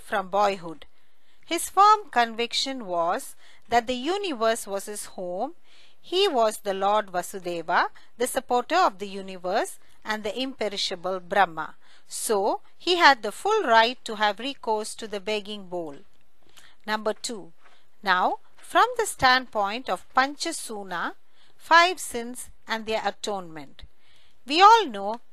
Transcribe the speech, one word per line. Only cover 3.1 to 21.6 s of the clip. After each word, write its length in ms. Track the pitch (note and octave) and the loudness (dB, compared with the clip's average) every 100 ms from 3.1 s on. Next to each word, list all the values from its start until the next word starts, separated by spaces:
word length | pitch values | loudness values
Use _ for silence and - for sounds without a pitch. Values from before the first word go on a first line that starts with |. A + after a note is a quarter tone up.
| G#3+ - - - - - | 0 -4 -14 -16 -14 0
that 180 | A#3 A3+ | 2 2
the 80 | B3 | -2
universe 720 | C4 G4 G4+ B3+ A3+ A3+ - | -2 -2 -2 0 2 0 -2
was 180 | G3 G3+ | -6 -6
his 200 | G#3 - | -10 -10
home. 480 | - F3+ F3+ C4 F4 - - - - | -8 -6 -4 -4 -6 -14 -16 -16 -16
He 280 | - F4+ G4+ | -4 2 4
was 300 | C4+ A3 G#3+ | 4 2 2
the 160 | G#3 | -4
Lord 340 | F#3+ G3 G#3+ G3 | 0 2 2 2
Vasudeva, 800 | F3 F3 G3+ F3+ E3+ E3 F3+ F4 - - - | -4 -4 -6 -6 -4 2 2 2 -2 -12 -4
the 100 | B3 | -2
supporter 480 | - - B3 A#3+ E4 | -2 0 0 2 4
of 240 | F4 F#3+ | 4 2
the 80 | G3+ | -8
universe, 720 | G3 G3 F#3+ F3+ G#3 F#4 - - - | -10 -10 -8 -2 0 -2 -6 -16 -12
and 200 | G#3+ G#3+ | -6 -4
the 160 | G#3 G3+ | -4 -4
imperishable 800 | C4 B3+ G#3+ G3 - F#3 F3+ F#3 | -4 -4 -4 -2 -4 -4 -4 -6
Brahma. 560 | F3 G3+ F3 D#3 D#3 - - - - | 0 4 4 2 -8 -10 -16 -16 -12
So, 540 | - - G#3 G3+ F4+ - - | -6 0 2 2 0 -4 -6
he 200 | - F4 | 0 8
had 260 | E4 C4 | 8 8
the 80 | G#3+ | 4
full 320 | - G4 A4 | -4 0 2
right 340 | D#4+ A3+ A3+ B3+ - | 6 6 6 2 -8
to 100 | G#3+ | 0
have 220 | G#3+ G3 | 0 0
recourse 560 | C4 C4+ - G#3+ G#3+ - | -6 -6 -2 -2 -4 -10
to 120 | A3+ | -8
the 120 | G3+ | -6
begging 460 | F#3+ G#3+ G3 G#3 F#3 | -4 -4 -4 -10 -8
bowl. 300 | F3+ D#3+ C#3 - - - - - - - - - | -6 -6 -10 -14 -16 -16 -16 -16 -16 -16 -12 -4
Number 280 | G#3+ G#3+ | -2 0
two, 380 | G#3+ - A3+ E3 - - - - - | -2 -4 -10 -12 -16 -16 -16 -16 -4
now, 340 | G3 F3+ G#3+ G4 - - | 2 4 4 0 -8 -16
from 300 | - E4 A4 B4 | 0 4 4 4
the 100 | G#4+ | -2
standpoint 840 | - C4 B3+ B3+ A3+ G3 A3 C4 | 4 6 6 2 -2 0 -2 -4
of 160 | F#3 - - | -4 -2 2
Panchasuna, 960 | C4 C#4+ E4+ D#4 - G#3+ G3 F3 - - - - - | 2 0 -6 -6 -6 -8 -6 -4 -4 -6 -14 -18 -16
five 420 | - | -8